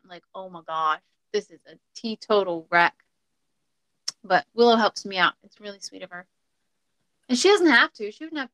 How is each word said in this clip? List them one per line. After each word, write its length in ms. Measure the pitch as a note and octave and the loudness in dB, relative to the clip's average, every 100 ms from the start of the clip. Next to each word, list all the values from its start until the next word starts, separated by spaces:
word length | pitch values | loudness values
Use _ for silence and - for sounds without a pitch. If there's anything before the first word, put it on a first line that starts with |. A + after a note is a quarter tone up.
I'm 80 | F#3+ | _
like, 140 | F3 - | -20 -20
"Oh 160 | F#3+ F#3+ | -18 -16
my 120 | F3 | -18
gosh, 380 | E3 D#3+ D#3 D#3 _ _ _ | -10 -4 -2 -2 _ _ _
this 200 | G#3 G3+ | -6 -6
is 80 | D#3+ | -14
a 140 | - E3 _ | -20 -20 _
teetotal 720 | - A3+ G#3+ - G#3+ F#3 E3+ D#3+ | -14 -12 -12 -2 0 0 -6 -2
wreck." 320 | F3 E3+ - _ _ _ _ _ _ _ _ _ _ - - | 2 2 0 _ _ _ _ _ _ _ _ _ _ -16 -16
But 220 | F#3+ F#3 - | -2 -2 0
Willow 220 | A3 A#3 | 2 2
helps 320 | A3+ G#3 - G3+ | 4 2 -2 -8
me 100 | F#3+ | 0
out. 180 | E3+ - | 0 0
It's 160 | G3+ _ | _ _
really 180 | G#3 G3+ | -18 -18
sweet 240 | - F#3+ | -18 -18
of 80 | F#3 | -18
her. 160 | F3+ F#3 _ _ _ _ _ _ _ _ _ - | -18 -20 _ _ _ _ _ _ _ _ _ -6
And 100 | B3 | 0
she 100 | F#4 | 2
doesn't 200 | G4+ E4+ | 4 4
have 240 | A#3+ D#4 | 4 2
to. 180 | - G#3 | -2 -12
She 140 | - | -12
wouldn't 160 | D#4+ D#4 | -14 -12
have 100 | B3 | -12